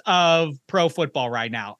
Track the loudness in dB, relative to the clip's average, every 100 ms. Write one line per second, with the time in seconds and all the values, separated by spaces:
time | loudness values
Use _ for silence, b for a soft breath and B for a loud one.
0 | 0 2 4 4 0 -6 _ 0 0 0
1 | -4 -4 -4 -4 -6 -8 -10 -8